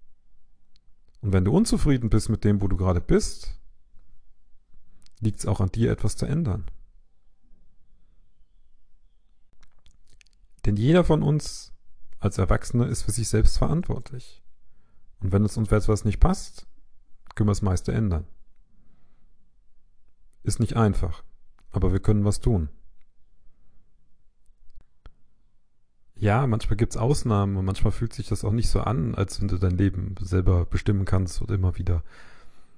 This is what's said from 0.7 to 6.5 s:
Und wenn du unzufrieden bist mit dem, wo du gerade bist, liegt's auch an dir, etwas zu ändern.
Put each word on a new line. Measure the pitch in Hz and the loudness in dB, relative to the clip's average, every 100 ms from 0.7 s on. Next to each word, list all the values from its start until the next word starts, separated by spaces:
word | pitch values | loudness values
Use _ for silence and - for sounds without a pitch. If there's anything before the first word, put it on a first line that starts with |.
| - - - - - | -20 -20 -20 -20 -10
Und | 104 | 0
wenn | 95 | 2
du | 92 | 4
unzufrieden | 147 226 214 - 131 117 | 2 2 4 4 2 2
bist | 107 - | 2 2
mit | 107 104 | 0 2
dem, | 101 | 2
wo | 101 | 2
du | 92 | 0
gerade | 92 85 | 2 2
bist, | - 185 - - - - - - - - - - - - - - _ - - - - - | 2 2 0 -4 -8 -8 -12 -20 -20 -20 -16 -16 -16 -20 -20 -20 _ -18 -16 -16 -18 -6
liegt's | 107 - - | -6 -4 -2
auch | 98 | -2
an | 98 | -2
dir, | 110 113 | 0 -2
etwas | 107 110 - | 0 -2 -2
zu | - | -2
ändern. | 156 151 | -2 -2